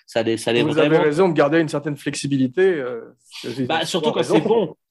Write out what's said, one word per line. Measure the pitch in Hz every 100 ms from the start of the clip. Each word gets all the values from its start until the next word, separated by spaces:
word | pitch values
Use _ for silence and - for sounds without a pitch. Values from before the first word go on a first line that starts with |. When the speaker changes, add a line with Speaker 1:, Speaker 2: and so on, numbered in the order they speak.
| -
Speaker 1:
ça | 117
allait, | 113 113
ça | 120
allait | 120
Speaker 2:
Vous | 151
Speaker 1:
vraiment. | 151 147 160
Speaker 2:
avez | 156
raison | 147 190
de |
garder | 156 143 165
une | 156
certaine | 147 156 143
flexibilité, | 147 143 139 139 127 185 190
euh, | 160 123 117 123 _ _ - 123
vous |
avez | 117 127
Speaker 1:
Bah, | 160 165
surtout | 180 151
Speaker 2:
raison. | - 160 170
Speaker 1:
quand |
c'est | 170
bon. | 226 185 - _